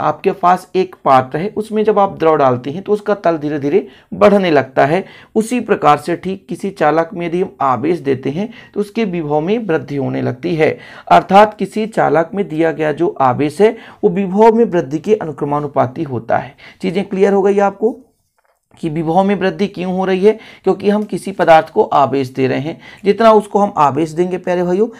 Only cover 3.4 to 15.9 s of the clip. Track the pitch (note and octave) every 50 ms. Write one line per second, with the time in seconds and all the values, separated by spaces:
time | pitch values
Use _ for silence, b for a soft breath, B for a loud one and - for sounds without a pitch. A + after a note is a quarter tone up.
3.4 | C#3+ D3+ D3 D3+ C#3 C#3+ D3 G3+ - B B B B B B F3 G3 G#3 G3+ G3+
4.4 | F#3+ F3+ D3+ C#3+ B2+ - - D3 C#3 C#3 D#3+ F#3 F#3+ B B B B B B A3
5.4 | G#3+ A3 B3 B3 A3 - G3+ - - D3 D3 C#3+ - - E3+ D#3+ - F#3 F#3+ F#3+
6.4 | _ - - E3+ - G3 F3+ - E3+ D3+ D3+ D#3+ E3 E3 - F3 E3+ E3+ D#3+ F3+
7.4 | F#3+ F#3 - - C#3 C3+ B2+ A#2+ A#2 D#3 F3 E3 C#3 C#3 C#3 - C3 C#3+ C3+ E3
8.4 | G#3 B3 B B B B B - G#3 G3+ - A3+ A3+ G3 F3 F3 D#3+ D3 D3+ D3+
9.4 | D#3 E3+ G#3+ A#3+ A3+ G3 D#3+ D#3 C3 C#3 C#3+ C#3+ C3 B2+ C3 C3+ C3 B2 B2+ B2+
10.4 | - F3 F3+ D#3 D#3 C#3+ - - B B B B B B F3 E3+ D#3+ - F#3 G3
11.4 | G#3+ G#3+ G#3+ - G3+ F#3 - G#3+ A3 A3 A3 F3+ D3+ C#3 C#3 D#3 E3+ E3+ - G3
12.4 | G3+ D#3+ D#3 D#3 E3 D#3+ D3+ D3+ D#3 D3+ D3 C#3 E3 E3+ - - C3+ B2+ B2 B2+
13.4 | C#3+ D3 D3 - G3 A3 A3+ A3+ B B B B B G3+ E3+ F#3 G3+ F#3 F3+ G3+
14.4 | A3 A#3 G#3+ A3+ A#3 G#3 E3+ F3 D#3+ C3 C#3+ D#3+ D#3 G3 G#3 - - D#3+ C#3+ -
15.4 | D#3 C#3+ D3 D3 D3 C#3+ C#3 C3+ C3 B2